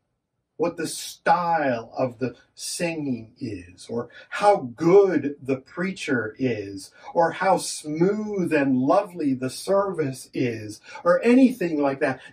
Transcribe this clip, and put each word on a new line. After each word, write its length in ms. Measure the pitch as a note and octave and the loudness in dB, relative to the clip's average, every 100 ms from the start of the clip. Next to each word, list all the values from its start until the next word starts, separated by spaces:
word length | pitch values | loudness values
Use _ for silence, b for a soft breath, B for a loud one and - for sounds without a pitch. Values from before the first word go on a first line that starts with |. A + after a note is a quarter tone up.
| _ _ _ _ _ - | _ _ _ _ _ -4
what 140 | E3+ E3+ | -4 -4
the 100 | D#3 | -8
style 1040 | - - - - - E3+ E3 C#3+ A#2 A#2 - | -8 -12 -4 0 2 2 0 0 -2 -6 -4
of 220 | B2+ A2+ | -4 -4
the 140 | B2 b b | -8 b b
singing 760 | - - - E3+ D#3 C#3 A#2 A2+ _ | -14 -12 -6 -4 -4 -6 -6 -10 _
is, 480 | A#2 F#2+ F2+ - - | -10 -10 -14 -20 -10
or 180 | A#2 - B B | -8 -8 B B
how 420 | - G#3 F#3+ B2+ A2+ | 2 4 4 -2 -2
good 580 | E3 G3+ G3 D3+ C#3+ C#3+ | 6 8 6 2 -2 -8
the 160 | C3 C3 | -6 -6
preacher 760 | - - F#3+ - - B2 G#2+ - | -6 -8 -6 -6 -4 -2 -4 -4
is, 500 | C3 G#2+ G2 G2 - B B | -4 -4 -8 -12 -16 B B
or 180 | E3+ G#3+ | 0 0
how 260 | - F#3+ F3+ | 0 0 0
smooth 960 | - - D3+ D#3 F#3 G#3 G#3+ G3+ E3+ | -2 -10 -8 0 2 2 -4 -4 0
and 260 | D3+ C3+ B2+ | 0 2 2
lovely 540 | C3+ F#3 G3+ F3 D3 | 4 2 2 -4 -2
the 160 | B2+ B2+ | -2 -4
service 800 | - - G3 G3 E3 C#3 C3 - | -8 0 0 0 -2 -4 -6 -10
is, 460 | D#3 B2 A2 G#2+ - B B | -4 -4 -4 -10 -16 B B
or 180 | E3+ F3+ | 2 2
anything 600 | A#3 B3+ B3+ - F3 D3+ | 4 6 6 4 -4 0
like 180 | C#3 C3+ | -2 0
that. 220 | D3 C3 B | -4 -4 B